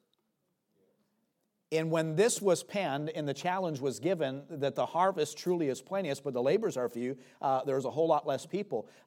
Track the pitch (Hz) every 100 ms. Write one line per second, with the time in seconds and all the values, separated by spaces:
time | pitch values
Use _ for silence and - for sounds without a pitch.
0 | _ _ _ _ _ _ _ _ _ _
1 | _ _ _ _ _ _ _ 160 160 165
2 | 160 156 226 - 196 165 - 202 170 139
3 | 151 165 147 135 175 190 180 139 139 120
4 | 151 185 139 135 - 160 139 135 123 160
5 | 190 185 151 - 175 175 147 123 - 196
6 | 170 135 143 123 131 196 214 131 120 117
7 | 123 135 - - 143 131 135 135 127 143
8 | 160 151 147 135 - 185 202 120 110 -